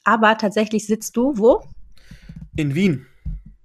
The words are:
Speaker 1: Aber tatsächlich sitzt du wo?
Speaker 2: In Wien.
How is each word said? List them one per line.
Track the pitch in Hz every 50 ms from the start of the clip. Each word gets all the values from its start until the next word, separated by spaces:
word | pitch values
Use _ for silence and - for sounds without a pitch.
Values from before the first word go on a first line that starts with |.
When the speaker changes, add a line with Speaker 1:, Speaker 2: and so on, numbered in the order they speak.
Speaker 1:
Aber | - 196 220 226 220 214 220 220
tatsächlich | 220 196 190 214 220 220 220 208 -
sitzt | - 220 214 - - - 233
du | 247 277 294
wo? | 202 208 240 302 - - - - - - - - - - - - - - - - - - - -
Speaker 2:
In | 156 151 143 135
Wien. | 170 202 190 143 - - - - _ - - - - - - - _